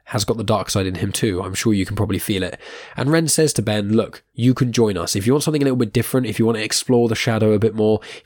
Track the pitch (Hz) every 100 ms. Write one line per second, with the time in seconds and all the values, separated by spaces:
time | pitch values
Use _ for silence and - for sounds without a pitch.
0 | - 110 101 113 104 104 92 104 95 92
1 | 101 - 117 90 95 95 117 104 92 104
2 | 107 92 - 98 92 - - - - -
3 | 127 165 160 - 151 - 107 107 101 110
4 | 101 - - - 120 127 123 117 110 92
5 | 85 98 101 143 160 151 139 127 113 120
6 | 113 135 120 101 113 113 107 - - 120
7 | 117 110 - 110 107 107 110 107 107 107
8 | - -